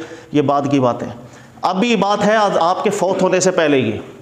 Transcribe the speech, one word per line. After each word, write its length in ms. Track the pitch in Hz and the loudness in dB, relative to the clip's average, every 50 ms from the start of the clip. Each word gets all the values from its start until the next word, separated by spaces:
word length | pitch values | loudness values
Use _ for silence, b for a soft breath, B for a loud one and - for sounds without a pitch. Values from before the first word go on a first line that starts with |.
| B B B B B B B | B B B B B B B
ये 80 | 147 143 | 0 2
बाद 240 | 135 139 143 135 131 | 2 2 0 0 0
की 120 | 139 139 | 0 2
बात 240 | 127 123 117 - - | 2 2 0 -2 -6
है। 100 | - - - - B B B B B B B B | -10 -12 -14 -18 B B B B B B B B
अभी 300 | 170 185 190 220 240 233 190 | -2 0 0 0 2 2 2
बात 240 | 196 202 208 - | 0 0 0 0
है 140 | 208 208 214 226 | 2 2 2 2
आज 200 | 208 196 - - | 2 2 2 2
आपके 300 | 165 170 185 - - 214 | 2 0 0 0 -2 -4
फौत 300 | - - 175 185 190 - | -2 -2 -2 -2 0 0
होने 200 | 185 185 180 185 | 0 0 2 2
से 100 | - 185 180 | 2 0 2
पहले 280 | 175 165 147 143 135 117 | 2 2 2 2 2 0
की। 160 | 110 104 98 - - - - | 0 -4 -6 -8 -14 -18 -20